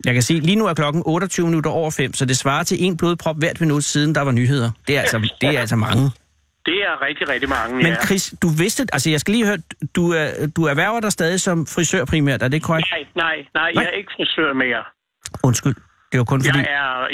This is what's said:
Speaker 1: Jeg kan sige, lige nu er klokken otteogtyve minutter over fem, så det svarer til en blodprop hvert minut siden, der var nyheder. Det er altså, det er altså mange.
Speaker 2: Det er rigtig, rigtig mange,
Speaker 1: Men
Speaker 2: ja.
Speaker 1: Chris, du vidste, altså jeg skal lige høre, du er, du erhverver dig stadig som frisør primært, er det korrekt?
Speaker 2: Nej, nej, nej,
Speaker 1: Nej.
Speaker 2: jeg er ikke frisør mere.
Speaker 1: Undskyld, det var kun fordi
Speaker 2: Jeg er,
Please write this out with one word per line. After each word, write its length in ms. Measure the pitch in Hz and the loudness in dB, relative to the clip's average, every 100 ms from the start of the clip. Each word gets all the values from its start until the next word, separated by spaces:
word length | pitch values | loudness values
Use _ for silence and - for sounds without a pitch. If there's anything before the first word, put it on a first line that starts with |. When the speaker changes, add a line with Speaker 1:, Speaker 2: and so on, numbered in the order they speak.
Speaker 1:
Jeg 100 | - | 0
kan 80 | 123 | 2
sige, 180 | 120 165 | 2 2
lige 160 | 156 214 | 2 2
nu 100 | 208 | 2
er 80 | |
klokken 280 | 160 147 160 160 | 0 0 0 0
otteogtyve 400 | 165 190 - 170 | -2 -2 0 0
minutter 240 | 160 151 | 0 0
over 200 | 127 156 | -2 -2
fem, 220 | 151 131 | -2 -4
så 120 | - 131 | -2 -2
det 100 | 127 | 0
svarer 260 | 139 147 | 0 -2
til 140 | 170 190 | -2 0
en 120 | 180 165 | 0 2
blodprop 400 | 170 170 170 156 | 0 0 -2 -2
hvert 220 | 165 - | -2 0
minut 220 | 160 147 | 2 2
siden, 300 | - 147 147 | 0 0 2
der 80 | 151 | 2
var 100 | 143 | 2
nyheder. 380 | 120 123 143 117 - - | 2 2 2 0 -4 -2
Det 80 | 139 | 0
er 40 | |
altså, 180 | 123 113 107 - | 2 0 -2 0
det 80 | 135 139 | 0 0
er 40 | |
altså 160 | 113 117 | 0 0
mange. 260 | 107 107 135 - _ _ _ _ - | 2 2 0 -2 _ _ _ _ -4
Speaker 2:
Det 80 | 185 196 | -2 -2
er 140 | 147 139 | -2 -4
rigtig, 220 | 151 165 | -4 -4
rigtig 200 | 127 135 | -2 -2
mange, 280 | 127 113 127 | -2 -2 0
Speaker 1:
Men 100 | 170 | 2
Speaker 2:
ja. 100 | 170 - | 2 0
Speaker 1:
Chris, 280 | 196 - - | -2 -2 -2
du 60 | 175 | 0
vidste, 380 | 156 202 - 247 | 2 0 0 -2
altså 180 | 147 165 | 0 0
jeg 100 | 151 | 0
skal 120 | 196 | 2
lige 120 | 233 208 | 2 2
høre, 120 | 190 - - 151 - | 0 -6 -10 -4 0
du 140 | 170 | 2
er, 140 | 165 143 67 147 165 | 2 0 -2 -4 0
du 80 | |
erhverver 360 | 156 143 190 233 | 0 2 0 0
dig 120 | 214 | -2
stadig 280 | - 165 185 | 0 0 0
som 260 | 190 170 147 | 0 0 0
frisør 380 | - 160 190 | -2 0 0
primært, 380 | 131 156 143 117 | 0 2 2 2
er 60 | 127 | 0
det 140 | 156 | 0
korrekt? 240 | 160 160 180 | 0 0 0
Speaker 2:
Nej, 120 | 170 143 | -4 -6
nej, 220 | 170 165 156 139 | -2 -2 -2 -4
nej, 180 | 156 165 | -2 0
Speaker 1:
Nej. 80 | 170 | 0
Speaker 2:
jeg 20 | 170 | -2
er 40 | 190 | -4
ikke 160 | 196 - | -8 -6
frisør 360 | 151 - 156 | -4 0 0
mere. 300 | 135 127 117 - _ _ _ - - | 2 0 -2 -6 _ _ _ -12 0
Speaker 1:
Undskyld, 300 | 131 117 139 - - _ - | 2 2 0 -2 -8 _ -4
det 60 | 127 | -2
var 60 | |
kun 160 | 120 139 | 2 2
fordi 140 | 143 143 | 2 2
Speaker 2:
Jeg 80 | 143 | 0
er, 380 | 143 135 127 131 | -2 -2 -2 -4